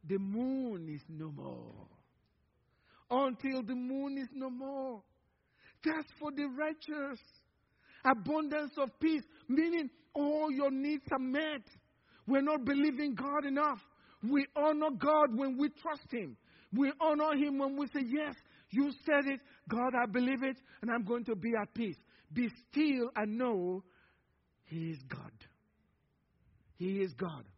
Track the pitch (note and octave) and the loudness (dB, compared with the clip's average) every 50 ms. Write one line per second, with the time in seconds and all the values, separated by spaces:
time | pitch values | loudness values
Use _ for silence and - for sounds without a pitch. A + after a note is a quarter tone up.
0 | - D3+ F#3+ G3 G3 G3 G3+ A3+ B3 C4 C4+ C4+ C4 A#3+ G#3+ F3+ E3 D#3+ D3+ D3 | -4 -2 -2 -2 -2 -2 -2 -2 -2 -2 -2 -2 -4 -4 -6 -6 -8 -8 -10 -10
1 | - - E3 D3+ D#3 D#3+ D3 C#3 C3+ C3+ B2+ A#2+ A#2+ A#2 G#2+ - - - - - | -12 -14 -12 -10 -10 -10 -10 -10 -10 -10 -10 -12 -14 -16 -16 -18 -20 -20 -20 -20
2 | _ _ _ _ _ _ _ _ _ _ _ _ _ _ _ _ _ _ _ _ | _ _ _ _ _ _ _ _ _ _ _ _ _ _ _ _ _ _ _ _
3 | _ _ A#3+ B3+ C#4 C4 B3 - - C4+ C4+ C4 B3 G3 C4 B3 B3 B3 C4+ C4+ | _ _ 2 2 2 2 0 -2 -4 -4 -2 -2 -4 -4 -4 -4 -4 -4 -4 -4
4 | C#4 C#4+ C4+ C#4 C4+ B3 - C#4 C4 C4+ B3+ B3 C4+ C4+ C#4 C4+ C4+ C4 A#3+ G#3 | -4 -4 -4 -6 -6 -8 -8 -8 -8 -8 -8 -8 -8 -8 -6 -6 -6 -8 -8 -10
5 | - _ _ _ _ _ _ _ _ _ _ _ _ - - _ - D#4+ D#4 D#4 | -14 _ _ _ _ _ _ _ _ _ _ _ _ -20 -20 _ -4 -2 -2 -2
6 | D4+ - - - D4 D4+ C#4+ C4+ C#4+ C#4+ B3 C4+ D4+ D#4 D#4 D#4 - - D4+ D4+ | -6 -10 -12 -10 -8 -8 -4 -4 -6 -6 -4 -4 -4 -4 -4 -6 -8 -10 -6 -6
7 | C#4 C#4 C4+ A3 - - - - _ _ _ _ _ _ _ _ _ _ - - | -6 -8 -8 -12 -16 -20 -20 -20 _ _ _ _ _ _ _ _ _ _ -20 -2
8 | - C4 C4+ A3+ F#3 - D4+ D#4 D#4 C#4+ D4+ D4+ D4+ C#4+ - D4+ C#4 B3 - _ | 4 4 4 4 2 -2 -2 -2 -2 0 -2 -2 -4 -4 -2 -2 -2 -2 -2 _
9 | - D#4+ D#4+ D4 A3 - - - - - B3 C#4+ D#4+ E4+ E4+ E4 D#4 B3 - _ | 2 2 2 2 -2 -6 -20 -20 -4 0 2 2 2 2 2 0 -2 -2 -8 _
10 | _ _ _ C#4+ C#4+ C#4+ D4+ D4+ D#4 D4+ C#4 C4 C#4+ C#4 C4+ C4+ C4+ D4 D4+ C#4+ | _ _ _ 0 0 2 2 2 2 0 2 2 2 2 0 0 -2 -2 -2 -4
11 | - - D#4 C4+ C4 B3+ B3+ C#4+ D#4 D#4 D4+ C4+ G#3 - - - _ _ _ _ | -2 -2 -2 -2 -2 0 0 0 0 -2 -4 -6 -10 -14 -20 -20 _ _ _ _
12 | _ _ _ - _ - C4 C4+ C#4 D4 D#4 D4+ B3 G#3+ C#4 C#4 C#4+ D4+ C#4 A#3+ | _ _ _ -14 _ 2 2 4 4 4 2 0 2 2 2 4 4 2 2 0
13 | D4 D4 B3+ G3+ B3+ C#4 C#4+ D4+ C#4+ C#4+ C4+ C#4 D4+ D4+ C4+ G3+ - _ _ _ | -2 -2 -2 -2 -4 -2 -2 -2 -2 0 0 2 2 0 0 -2 -8 _ _ _
14 | _ - - _ - A3 C#4 C#4+ C#4 - _ D4 D4 D#4 D#4 D4+ D4+ D#4 C#4 F#3 | _ -20 -16 _ -2 2 2 2 2 2 _ 2 4 4 4 4 2 0 0 2
15 | - C#4+ D#4 D4+ D4+ C#4 A3 A3+ C#4 C4+ C4 B3 C#4+ D4 - - - E4+ D4+ C#4+ | 2 4 6 6 6 6 4 0 0 0 0 0 0 0 0 -4 -8 -8 -8 -8
16 | - - - A#3+ G3 D3 A#2 - _ _ _ - - _ - A3+ C#4 C4+ D4 - | -8 -8 -6 -6 -6 -6 -10 -14 _ _ _ -20 -14 _ 0 2 2 2 2 2
17 | D#4+ D#4+ D4+ D4 D4+ D#4 D4+ C#4 D4 D4 C#4 C4+ C#4 C#4 C#4 C#4 D4 C4 - D4 | 2 2 4 4 4 2 4 2 2 2 2 0 0 0 0 -2 -4 -2 -2 -2
18 | C4+ A#3 B3 D4+ D4+ D4 - - - _ _ - _ _ - A#3 C#4+ C#4+ C4 - | -2 0 0 -2 -2 -4 -8 -12 -18 _ _ -20 _ _ 2 2 2 2 0 -4
19 | - - D4+ C#4+ C#4 C#4 C#4 C4 - - - - _ - A3 A3+ A#3+ C4 B3+ B3 | 0 2 4 4 4 2 -2 -4 -6 -16 -20 -20 _ -4 -2 0 0 2 2 2
20 | A#3+ A#3 F#3+ B3 B3 B3 C4+ A#3+ C4 C4+ C4 - - - - - - A3+ A#3+ A#3+ | 0 2 2 2 2 2 2 2 0 -2 -4 -4 -12 -20 -16 -8 -4 -2 0 0
21 | A3 F3+ A#3 A#3+ A#3 B3 A3+ F#3+ D#3+ A#3 A#3 A3 G3+ - _ - A#3 G3+ D3+ - | 0 0 -2 -2 0 -2 -4 -2 0 0 2 2 0 -2 _ -4 -4 -4 -4 -8
22 | _ _ - - _ _ D3+ A3 B3 A3+ - - - _ - C#4+ D#4 D4+ C#4 B3+ | _ _ -20 -20 _ _ -2 0 0 0 -2 -8 -20 _ 0 2 4 4 4 2
23 | A#3+ B3 - G#3 G#3+ G#3+ G#3+ A#3 B3+ B3 A3+ F#3+ F3 F3+ F#3 F#3+ - - _ - | 0 -2 0 -2 -2 -2 0 0 0 2 2 2 0 0 -2 -4 -6 -12 _ -20
24 | _ _ _ _ _ _ _ _ _ _ _ _ _ - D#3 E3 E3 E3 D#3+ C#3+ | _ _ _ _ _ _ _ _ _ _ _ _ _ -10 -6 -6 -4 -4 -6 -8
25 | C3 C3 B2+ B2+ A#2+ A2 A2 A2+ - - _ _ _ _ _ _ _ _ _ _ | -10 -12 -12 -12 -12 -14 -18 -20 -20 -20 _ _ _ _ _ _ _ _ _ _
26 | _ _ _ _ _ _ _ _ _ _ _ _ _ _ - _ F3 F#3 G3 G3 | _ _ _ _ _ _ _ _ _ _ _ _ _ _ -10 _ -4 -2 0 0
27 | G3 F#3 C#3 A#2 G3 F3 D#3 C3+ A2+ G2 F#2+ | -2 -2 -2 -6 -6 -6 -6 -10 -14 -18 -20